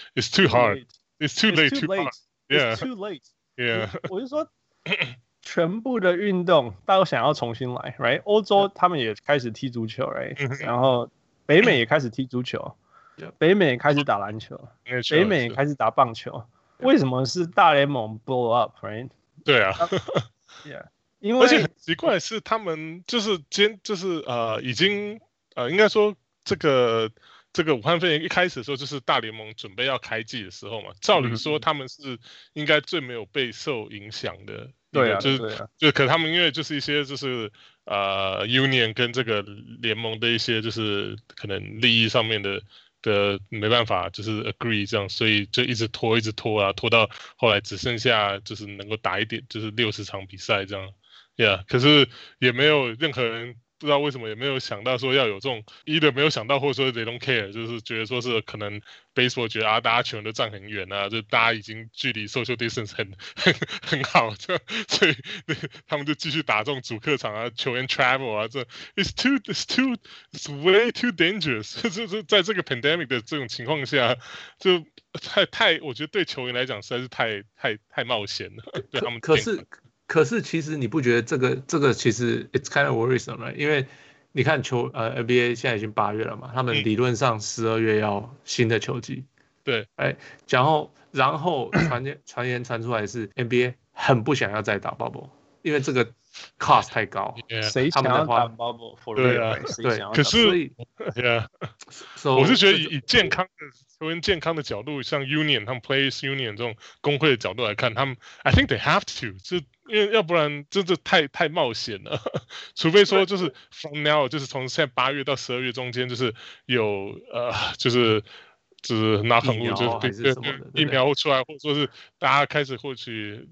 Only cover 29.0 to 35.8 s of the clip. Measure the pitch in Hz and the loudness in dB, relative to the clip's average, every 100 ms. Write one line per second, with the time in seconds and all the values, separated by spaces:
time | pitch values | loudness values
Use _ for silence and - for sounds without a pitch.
29 | - 135 110 110 107 110 107 95 131 127 | 0 0 -2 -10 -16 -16 -12 -4 -2 -2
30 | - 113 113 123 92 - 101 110 98 - | -4 -8 -8 -10 -10 -12 -12 -10 -12 -6
31 | - 180 127 113 156 151 160 147 131 - | 2 2 2 -4 -4 -2 -2 -4 -6 -14
32 | 139 120 - - - 151 151 151 139 175 | -14 -14 -16 -20 -16 -6 2 2 2 -6
33 | 127 120 101 143 123 - 156 120 104 104 | -6 -10 -8 -4 -4 -6 -6 -6 -6 -14
34 | 104 - 107 90 101 107 127 _ _ 143 | -14 -10 -10 -10 -14 -14 -14 _ _ 2
35 | 117 98 131 131 110 107 110 - | 2 2 0 0 -2 -8 -12 2